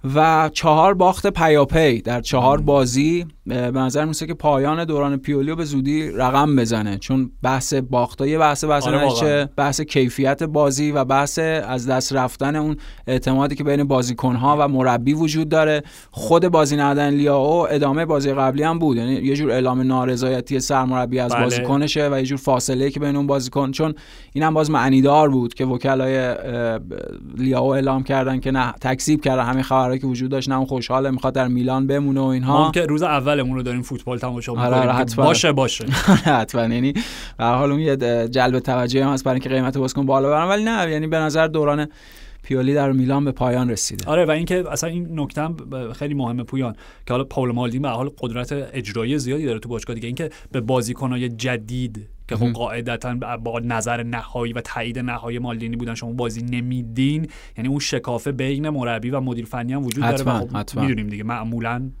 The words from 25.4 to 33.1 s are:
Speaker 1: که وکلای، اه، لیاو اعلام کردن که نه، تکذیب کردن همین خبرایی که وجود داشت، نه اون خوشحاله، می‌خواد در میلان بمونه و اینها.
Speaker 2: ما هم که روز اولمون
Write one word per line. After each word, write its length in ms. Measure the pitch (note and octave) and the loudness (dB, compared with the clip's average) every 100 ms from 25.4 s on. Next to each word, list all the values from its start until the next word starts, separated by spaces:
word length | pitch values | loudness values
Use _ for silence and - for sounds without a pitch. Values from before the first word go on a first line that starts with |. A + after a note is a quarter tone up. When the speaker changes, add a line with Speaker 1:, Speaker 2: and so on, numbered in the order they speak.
| A#2+ | 0
Speaker 1:
که 100 | - | -2
وکلای، 540 | C3 B2 C3+ C3 C3 C3 | -2 0 0 0 0 0
اه، 600 | B2+ - C3+ A#2+ A#2 A2 F#2 G1+ G1+ G1+ C#2 A2 | 0 -4 -6 -4 -2 -4 -6 -10 -10 -12 -12 -2
لیاو 280 | B2+ B2+ C3 | 0 2 2
اعلام 360 | C3+ C3+ C3+ | 2 2 0
کردن 380 | C3+ C3+ C3 C3 | 0 0 0 -2
که 100 | C3+ | 0
نه، 220 | C3 B2 - | 0 -2 -2
تکذیب 400 | B2+ C3 - D3+ | -4 -2 2 2
کردن 240 | C#3+ B2+ | 2 2
همین 180 | A#2+ C3 | 2 0
خبرایی 280 | C3 C3 B2+ | 2 2 2
که 160 | C3 C3+ | 0 -2
وجود 240 | B2 C3 | -2 -2
داشت، 180 | C3+ C3+ | -2 0
نه 80 | C3 | -2
اون 100 | C3 | 0
خوشحاله، 440 | C3+ A#2 B2+ C3+ | -2 0 0 0
می‌خواد 240 | B2+ C3 | 0 0
در 140 | C3 B2+ | 0 0
میلان 380 | B2 B2 C3 C3+ | 0 0 0 2
بمونه 340 | C#3+ C#3+ C3+ | 0 2 0
و 40 | |
اینها. 340 | C3+ B2+ B2+ D3 | 0 0 2 4
Speaker 2:
ما 60 | D#3+ | 4
هم 60 | |
که 140 | E3+ D#3+ | 2 0
روز 160 | D3+ | 0
اولمون 540 | E3+ | 0